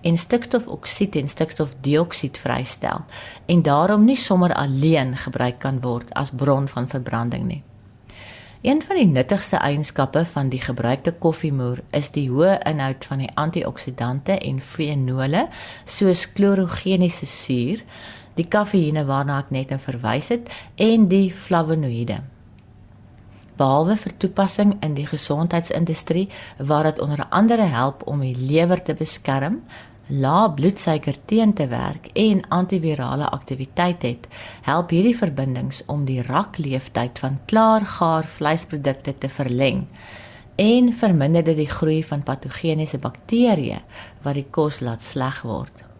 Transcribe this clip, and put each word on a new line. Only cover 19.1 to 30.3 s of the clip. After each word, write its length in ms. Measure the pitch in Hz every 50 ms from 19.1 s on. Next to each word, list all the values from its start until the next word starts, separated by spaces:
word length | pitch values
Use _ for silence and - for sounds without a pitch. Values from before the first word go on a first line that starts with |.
| 135 135 143 139 143 139
ek 80 | 139 -
net 240 | 139 131 131 135 139
nou 80 | 131
verwys 480 | - - 131 117 127 107 113 139 156 -
het, 160 | 240 233 233 - - - - - - -
en 320 | 208 220 226 226 214 175
die 160 | 185 196 196 185 175
flavonoïde. 880 | - - - 185 165 160 156 165 160 147 131 117 117 120 120 110 - 135 135 - - - - - - _ - - - - - - - - - - - - - - - - - - -
Behalwe 400 | 139 135 131 147 160 175 220 214
vir 140 | - - -
toepassing 640 | - - 185 196 - 196 190 - - 208 208 202 202
in 140 | - 156 147
die 100 | 139 147 147
gesondheidsindustrie, 1160 | - 147 - - 147 147 165 170 170 170 170 - - 156 170 160 160 - - - 165 175 190 190 - - - - -
waar 300 | - 143 139 151 147 156 156
dit 120 | 156 -
onder 240 | - 147 147 147 - -
andere 360 | - 180 208 226 233 226 214 175
help 380 | 135 117 127 139 135 - - -
om 140 | 143 143 135
die 120 | 131 123 123
lewer 420 | 131 131 147 160 170 175 185 180
te 120 | - - 151
beskerm, 680 | - 160 - - - - - 135 135 135 156 226 330 - - - - - - - - - -
lae 400 | 143 139 135 131